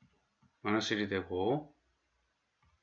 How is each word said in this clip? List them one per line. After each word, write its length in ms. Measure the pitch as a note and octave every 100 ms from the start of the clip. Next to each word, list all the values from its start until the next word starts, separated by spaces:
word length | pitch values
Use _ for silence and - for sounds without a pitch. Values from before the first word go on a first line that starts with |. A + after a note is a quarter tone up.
| - _ _ _ _ _
마이너스 320 | G#2 G#2+ A2 A2
일이 120 | G#2
되고, 680 | G2 F2 F2+ G2 D3 D3+ - _ _ _ _ _ _ _ _ _ _